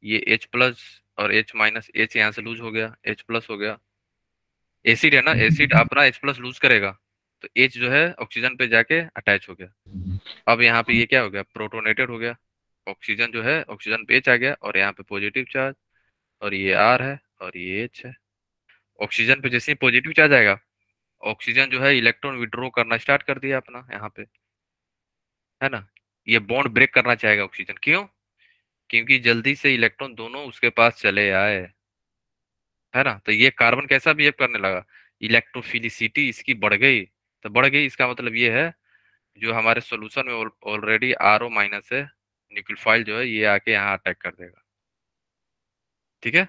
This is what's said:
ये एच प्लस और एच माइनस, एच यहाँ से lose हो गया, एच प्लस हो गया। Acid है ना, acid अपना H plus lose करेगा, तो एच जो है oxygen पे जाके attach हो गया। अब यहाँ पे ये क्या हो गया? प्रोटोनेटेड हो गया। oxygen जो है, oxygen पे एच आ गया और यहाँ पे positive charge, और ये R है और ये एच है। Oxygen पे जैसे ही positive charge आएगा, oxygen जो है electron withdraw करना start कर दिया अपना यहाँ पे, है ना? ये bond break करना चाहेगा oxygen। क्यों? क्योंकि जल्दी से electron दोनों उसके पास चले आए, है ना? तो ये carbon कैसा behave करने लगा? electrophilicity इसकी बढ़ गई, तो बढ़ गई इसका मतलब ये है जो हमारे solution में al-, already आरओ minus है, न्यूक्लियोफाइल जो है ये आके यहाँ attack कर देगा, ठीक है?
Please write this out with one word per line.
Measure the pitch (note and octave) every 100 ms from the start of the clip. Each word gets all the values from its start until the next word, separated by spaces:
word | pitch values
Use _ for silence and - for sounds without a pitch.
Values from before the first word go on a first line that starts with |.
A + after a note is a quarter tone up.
ये | G#2+ A2 -
एच | A2 -
प्लस | A#2+ B2+ A#2+ - - _ -
और | G#2
एच | G#2 A2 A2+
माइनस, | G#2+ A2 - G#2+
एच | A2 A#2+
यहाँ | G#2+
से | G#2+
lose | A2 A#2
हो | A#2
गया, | A2 A2 A2+ A2
एच | G#2+
प्लस | - A#2 -
हो | G#2+
गया। | G#2 G#2+ _ _ _ _ _ _ _ _ _ _
Acid | - A2+ D#3+
है | C#3+
ना, | C3 D#3+
acid | A2 D3+ C#3+
अपना | B2 A2+ -
H | C#3 B2
plus | C#3 B2+
lose | B2 B2+
करेगा, | C#3 A#2 G2 G2 _ _ _ _
तो | - -
एच | C3 B2
जो | B2
है | C#3 E3+ -
oxygen | A2+ - B2 B2
पे | B2
जाके | A2+ A#2 D#3+ D#3+ -
attach | G#2+ G2+ -
हो |
गया। | F2+ F2+ _ _ F#2+ F#2 F#2+ - - -
अब | A2+
यहाँ | A#2 A#2
पे | A#2
ये | A#2 A#2
क्या | C3
हो | A2
गया? | G2
प्रोटोनेटेड | G2 - G#2+ A2+ G#2+ A2 B2+
हो | A#2
गया। | A#2 A#2 _ _ _ _ -
oxygen | G2 - G#2+ A#2
जो | A#2
है, | A2+ D#3
oxygen | - G#2 - A2
पे | A2 A#2+
एच | C3+
आ | B2
गया | B2+ C#3+
और | - F#2+
यहाँ | G2
पे | G2
positive | G2 G2+ G2+ A#2 B2+
charge, | C3+ C3+ C3+ _ _ _ _ _ _
और | G#2
ये | G2 F#2+
R | F#2+ G#2+ B2
है | C3 C#3+ _ _
और | F#2 F2+
ये | F2+ G2
एच | A#2 - B2
है। | C3 _ _ _ _ _ _ _ _
Oxygen | G#2+ - A2+ C3+
पे | C3+
जैसे | B2 C3+
ही | D3
positive | C3 A#2+ C#3+
charge | D#3+ D3+
आएगा, | C#3 G#2+ G2+ _ _ _ _ _ _
oxygen | - A2 - A#2+ C3+
जो | B2+
है | C3+ C#3
electron | A#2 - C#3 C3
withdraw | A#2+ A2+ B2+
करना | A#2+ A2+ A#2
start | - C#3+
कर | - C3+
दिया | C3+ C3
अपना | - B2 B2+
यहाँ | G2+ G#2+ -
पे, | G2+ _ _ _ _ _ _ _ _ _ _ _ _ _
है | C3+
ना? | B2+ G2 _ _ _ -
ये | A2+ G2+
bond | A#2+ C#3
break | A2+ C3+
करना | - A#2+ A#2
चाहेगा | A2 G#2
oxygen। | F#2+ - G2 G2
क्यों? | - E3 G3+ _ _ _ _ _ _ _ _
क्योंकि | A#2 A2+ C3
जल्दी | A#2+ A#2 A#2
से | C#3 C#3+
electron | B2+ A2+ _ C3+
दोनों | A2+ A2+ C3 C#3+
उसके | - A#2+
पास | - A#2 -
चले | G#2+ G2 G#2
आए, | F#2+ G2+ G2+ F2+ _ _ _ _ _ _ _ _ _ _ _ _
है | B2
ना? | C3+ G2+ -
तो |
ये | G#2+ B2 -
carbon | A#2+ B2 C3+
कैसा | C3+ D#3+
behave | D3+ D3 C#3+
करने | B2+ A2+
लगा? | G2 F#2 F#2 - _ _
electrophilicity | A2 A#2 - B2+ - A#2+ A2+ - A2+ C#3+ C#3
इसकी | A2+ - A#2+
बढ़ | G#2
गई, | G#2 C3+ B2+ F#2+ _ _ _
तो | G#2+
बढ़ | G#2 C3+
गई | C#3 C#3+
इसका | - B2+
मतलब | A#2+ A#2+ A2+
ये | A#2+
है | A2+ E3 E3+ _ _ _ _ _ _
जो | A2+
हमारे | A2+ A2 A2+
solution | - A2+ G#2+ C#3 B2+
में |
al-, | A#2 A2 _ G#2
already | G#2 G#2+ A2 B2+ B2+
आरओ | G2 G#2+ A#2+
minus | A2+ G2+ G#2 -
है, | B2+ C#3+ _ _ _ _
न्यूक्लियोफाइल | G#2 G2 G#2+ - A2+
जो | G#2+ G#2+
है | B2+
ये | A2 G#2+
आके | G2+ -
यहाँ | G#2+ G2+ G2
attack | - F2+
कर | -
देगा, | - F2+ _ _ _ _ _ _ _ _ _ _ _ _ _ _ _ _ _
ठीक | A#2+
है? | D#3